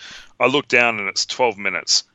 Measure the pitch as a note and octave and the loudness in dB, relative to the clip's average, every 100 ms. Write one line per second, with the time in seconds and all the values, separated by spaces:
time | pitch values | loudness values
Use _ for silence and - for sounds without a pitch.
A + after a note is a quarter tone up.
0 | - - - - B2 C#3+ - B2 A#2+ A2 | -18 -20 -16 0 2 2 2 2 2 0
1 | G2 - - - B2 G2+ G2 F2 - - | -4 -4 -4 0 0 0 -4 -4 0 -2
2 | - | -2